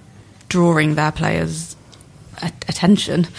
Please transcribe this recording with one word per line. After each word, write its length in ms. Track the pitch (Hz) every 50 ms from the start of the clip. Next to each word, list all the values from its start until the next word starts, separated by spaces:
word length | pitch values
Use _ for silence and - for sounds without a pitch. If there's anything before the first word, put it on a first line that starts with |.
| - - - - - - - - - -
drawing 460 | - 180 175 170 165 151 151 156 151
their 160 | 151 151 151
players' 640 | 156 - 160 156 165 165 165 165 160 160 165 - - - - - - - - - - - - - - -
a-, 100 | - - - - -
attention 600 | - - - - 185 208 - - 156 143 170 165 - -